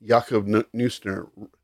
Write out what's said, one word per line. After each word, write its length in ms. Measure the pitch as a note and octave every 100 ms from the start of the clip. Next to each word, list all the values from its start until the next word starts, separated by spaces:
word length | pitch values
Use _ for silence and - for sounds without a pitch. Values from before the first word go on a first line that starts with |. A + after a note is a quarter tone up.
Yaakov 440 | A2 A#2 - A2 G2+
Nu-, 180 | G#2+ -
Neusner 560 | A#2 A#2+ - G2+ F#2+ - - G#2+ _